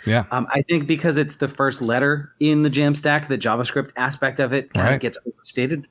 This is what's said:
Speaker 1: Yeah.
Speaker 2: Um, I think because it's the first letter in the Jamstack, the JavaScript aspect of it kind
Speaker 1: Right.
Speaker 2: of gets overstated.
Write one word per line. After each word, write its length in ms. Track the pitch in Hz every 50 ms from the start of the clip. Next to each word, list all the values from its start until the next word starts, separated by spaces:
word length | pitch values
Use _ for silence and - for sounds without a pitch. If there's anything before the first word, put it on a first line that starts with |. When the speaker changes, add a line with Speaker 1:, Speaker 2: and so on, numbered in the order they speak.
| -
Speaker 1:
Yeah. 180 | 107 110 120 101 -
Speaker 2:
Um, 160 | 123 127 - -
I 120 | - 143
think 240 | 139 - 170 160 147
because 320 | 143 165 147 160 170 143 147
it's 180 | 175 151 -
the 100 | - 143 139
first 340 | - - 139 135 127 -
letter 500 | 127 113 120 123 139 143 147 147 143 - _ -
in 220 | 147 151 151 151
the 80 | 151 147
Jamstack, 580 | 123 143 147 147 147 147 - 151 147 151 147 -
the 80 | 135
JavaScript 540 | 110 - 117 110 120 123 - - 139 131 - -
aspect 440 | - 127 135 143 - 139 135 131 139
of 140 | 135 120 131
it 180 | 139 135 -
kind 140 | - - 92 117
Speaker 1:
Right. 60 | 139
Speaker 2:
of 60 | 131
gets 180 | 127 117 - - -
overstated. 600 | 123 - _ - - - 127 123 131 165 147 139 -